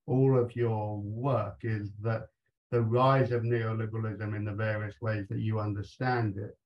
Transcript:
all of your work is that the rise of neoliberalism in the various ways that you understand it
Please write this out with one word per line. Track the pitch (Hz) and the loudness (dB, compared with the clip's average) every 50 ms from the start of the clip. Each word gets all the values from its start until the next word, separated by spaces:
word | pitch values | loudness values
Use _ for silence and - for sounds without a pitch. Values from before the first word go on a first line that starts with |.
| _ | _
all | 151 127 131 135 135 131 127 | 0 2 4 6 6 6 6
of | 113 117 - | 4 2 0
your | 117 120 113 110 107 107 107 107 104 | 0 0 0 0 0 -2 -4 -4 -4
work | 101 104 107 117 123 139 127 110 101 101 - - - | -6 -6 -6 -4 -2 0 0 0 0 -4 -6 -6 -4
is | 113 110 104 104 98 - 104 104 | -4 -2 -2 -4 -6 -8 -6 -2
that | 113 110 110 - - _ _ _ _ _ _ _ _ | -2 -2 -2 -4 -8 _ _ _ _ _ _ _ _
the | 123 120 117 | 0 2 2
rise | 110 117 123 127 135 135 135 127 117 123 | 4 4 4 6 6 6 4 4 2 2
of | 120 113 | 0 0
neoliberalism | 117 120 117 113 113 113 113 113 110 113 113 110 110 101 - 110 104 107 | 0 0 0 0 -2 -2 -2 -4 -4 -4 -4 -4 -4 -4 -4 -4 -4 -4
in | 104 104 | -4 -4
the | 107 101 | -4 -4
various | 101 110 110 107 107 107 104 - - | -2 -2 -2 -2 -2 -4 -6 -8 -6
ways | - 110 110 104 98 - | -4 -4 -2 -2 -4 -4
that | 117 117 | -4 -2
you | 110 110 110 107 | -2 0 0 0
understand | 107 104 101 104 98 - - - 131 127 127 127 117 104 95 | 0 -2 -2 -4 -6 -10 -8 -4 -2 0 0 2 0 0 -2
it | 101 104 - - - _ | -4 -6 -8 -10 -16 _